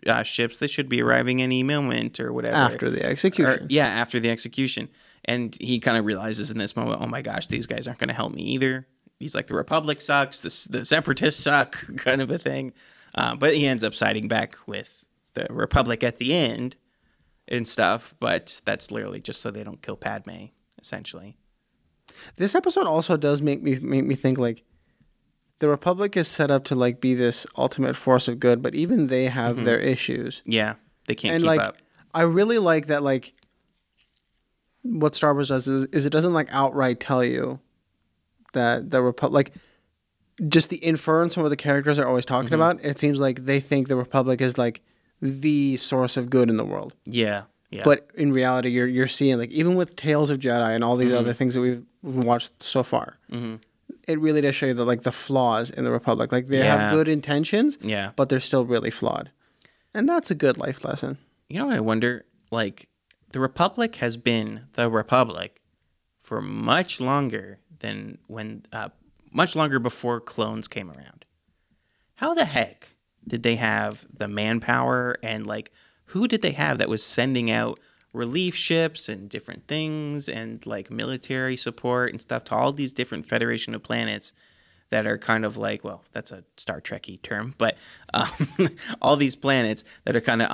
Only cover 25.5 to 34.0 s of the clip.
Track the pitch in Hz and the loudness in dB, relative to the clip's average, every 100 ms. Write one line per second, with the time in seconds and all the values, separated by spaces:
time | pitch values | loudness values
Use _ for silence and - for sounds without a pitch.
25.5 | - 151 143 180 185 202 196 160 - 147 | 0 2 2 2 0 0 0 0 2 2
26.5 | 139 - 131 123 120 127 127 120 - - | 2 2 2 2 2 2 4 2 0 -4
27.5 | - 127 - 131 131 - 127 - 117 123 | 0 0 2 -2 0 4 4 4 2 4
28.5 | 120 117 123 170 247 139 131 131 127 120 | 4 2 -2 2 2 2 2 0 0 0
29.5 | 120 120 117 - 127 - 120 120 - - | 0 2 2 2 0 -2 -4 -6 -10 -2
30.5 | 113 107 107 _ _ - 107 113 165 165 | 0 0 -4 _ _ -8 -4 0 2 4
31.5 | 160 101 - _ _ _ 165 170 170 208 | 4 2 -6 _ _ _ 0 2 4 4
32.5 | 233 180 160 147 143 143 135 - _ _ | 4 4 4 2 0 2 0 -2 _ _
33.5 | _ _ _ _ _ | _ _ _ _ _